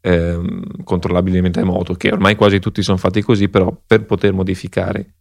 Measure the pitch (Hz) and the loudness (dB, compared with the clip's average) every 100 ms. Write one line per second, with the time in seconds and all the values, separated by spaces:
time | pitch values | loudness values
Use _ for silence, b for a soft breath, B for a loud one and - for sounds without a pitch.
0 | 92 87 85 85 87 92 - - - 90 | 0 0 0 -2 -6 -8 -12 -14 -4 -4
1 | 90 87 92 92 90 85 92 92 90 87 | 0 0 0 0 0 0 -2 -2 -4 -2
2 | - 95 98 104 104 101 - - 95 92 | -2 2 2 4 4 4 -2 -4 0 0
3 | 92 104 101 110 101 101 90 - _ 220 | 0 0 0 2 2 2 0 -2 _ 0
4 | 107 98 101 - 95 92 101 - 90 92 | 2 0 0 0 -2 -4 -6 -4 -4 -6
5 | - _ | -8 _